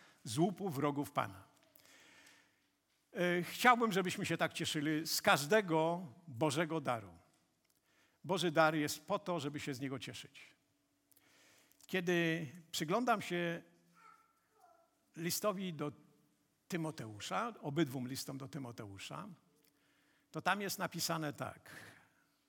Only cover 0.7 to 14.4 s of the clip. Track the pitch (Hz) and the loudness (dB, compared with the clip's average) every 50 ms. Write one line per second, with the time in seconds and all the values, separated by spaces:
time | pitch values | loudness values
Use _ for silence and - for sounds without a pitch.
0.7 | 139 135 143 147 139 139 143 - - 139 123 104 98 95 - - _ _ _ _ | -2 0 0 0 0 0 -4 -2 -2 -2 -2 -2 -4 -10 -18 -20 _ _ _ _
1.7 | _ - - - - - - - - - - - - - _ _ _ _ _ _ | _ -20 -20 -20 -20 -20 -20 -20 -20 -20 -20 -20 -20 -20 _ _ _ _ _ _
2.7 | _ _ _ _ _ _ _ _ - 220 175 175 175 180 175 - - - - 247 | _ _ _ _ _ _ _ _ -4 -2 0 2 2 0 0 -2 -2 6 8 8
3.7 | 247 233 233 226 175 190 185 180 - - - - 170 160 170 156 - - 170 - | 10 10 6 4 4 2 2 2 -2 -2 -2 -2 0 2 2 0 0 -2 -4 -2
4.7 | - 156 147 156 156 151 165 - - - - 208 196 143 143 147 202 220 208 175 | -2 0 0 2 0 0 0 0 -2 2 4 6 6 6 6 4 4 4 4 4
5.7 | 165 160 160 165 170 175 185 135 113 - - - 127 113 156 156 131 151 175 151 | 2 2 4 2 0 -2 -6 -10 -14 -18 -18 -14 -4 0 0 2 2 2 0 0
6.7 | 160 160 139 131 123 113 101 95 85 85 - _ _ _ _ _ _ _ _ _ | -2 -2 -2 -2 -2 -2 -4 -10 -16 -20 -20 _ _ _ _ _ _ _ _ _
7.7 | _ _ _ _ _ _ _ _ _ _ - 127 185 180 165 175 147 160 160 156 | _ _ _ _ _ _ _ _ _ _ -4 -2 -2 0 0 4 6 6 6 6
8.7 | 160 156 147 143 - - - - 196 196 - 180 175 165 131 147 143 147 - 147 | 6 4 0 -2 -2 -6 -4 -4 -4 -2 -2 -2 -2 -2 -2 -4 -6 -6 -6 -6
9.7 | 139 117 139 135 135 123 - - 120 - - - - - - - - _ _ _ | -6 -6 -4 -6 -6 -6 -6 -8 -10 -12 -14 -16 -18 -20 -20 -20 -20 _ _ _
10.7 | _ _ _ _ _ _ _ _ _ _ _ _ _ _ - - - _ _ _ | _ _ _ _ _ _ _ _ _ _ _ _ _ _ -20 -20 -20 _ _ _
11.7 | _ _ - - - 190 180 180 180 170 170 165 160 170 165 127 - - - - | _ _ -8 -4 -2 0 2 4 4 4 4 4 2 0 -2 -6 -10 -14 -14 -8
12.7 | - - 170 147 185 233 247 240 233 202 - - 180 175 175 170 170 170 - - | -6 -4 -2 0 0 2 4 4 2 2 2 -2 -2 -2 -2 -2 -4 -6 -8 -14
13.7 | _ _ _ _ _ - - - - - _ _ _ _ | _ _ _ _ _ -20 -20 -20 -20 -20 _ _ _ _